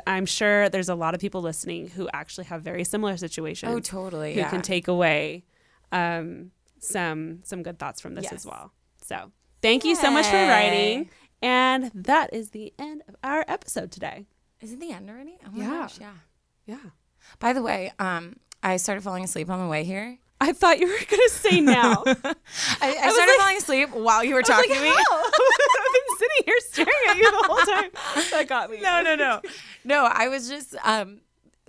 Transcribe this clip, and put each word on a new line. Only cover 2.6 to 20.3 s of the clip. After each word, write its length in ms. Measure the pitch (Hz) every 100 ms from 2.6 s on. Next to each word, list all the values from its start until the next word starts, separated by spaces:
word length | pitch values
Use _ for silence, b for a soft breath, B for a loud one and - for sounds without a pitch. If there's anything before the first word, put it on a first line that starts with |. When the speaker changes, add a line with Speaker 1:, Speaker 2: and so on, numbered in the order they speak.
Speaker 1:
very 200 | 160 175
similar 340 | 175 208 208 180
situations 560 | 170 - 156 147 -
Speaker 2:
Oh, 60 | 240
totally. 560 | - 190 190 160 151
Speaker 1:
who 60 | 196
Speaker 2:
Yeah. 100 | 151
Speaker 1:
can 120 | 180
take 260 | - 180 175
away, 560 | 180 165 151 151 170 - _ _ _ _
um, 580 | 185 170 165 165 175 180 _ _ _
some, 640 | - 196 170 156 160 170
some 180 | - 180
good 160 | 170 170
thoughts 220 | 143 -
from 160 | - -
this 80 |
Speaker 2:
Yes. 80 | 190
Speaker 1:
as 140 | - -
well. 260 | - - _ _ _
So 300 | - 92 - _ _ _
thank 240 | 226 247
you 100 | 320
so 160 | 330 294
much 160 | 285 208
for 80 |
Speaker 2:
Yay. 140 | 196 226
Speaker 1:
writing. 640 | 220 208 202 208 247 330 b b _
And 460 | 247 254 262 262 254
that 400 | 202 190 302 269
is 180 | 226 214
the 220 | 214 214 -
end 240 | 294 302 -
of 80 | -
our 200 | 262 302 -
episode 420 | 403 - - 170
today. 360 | - 185 - 202 _ _ _
Speaker 2:
Is 120 | 220
it 60 | 247
the 140 | 339
end 180 | 196 202
already? 280 | 233 294 359
Oh 60 | 208
my 140 | 214
Speaker 1:
Yeah. 60 | 214
Speaker 2:
gosh, 280 | 330 294 -
yeah. 120 | 208 180 _ _ _ _ -
Speaker 1:
Yeah. 100 | 254 220 - _ _ b -
Speaker 2:
By 120 | 233
the 100 | 254
way, 300 | 233 190 185 -
um, 380 | 185 175 170 - _ -
I 140 | 185 185
started 260 | - 202
falling 220 | 196 185
asleep 260 | 185 175 165
on 80 | 185
the 80 | 180
way 160 | 156
here. 360 | 170 190 226 254 _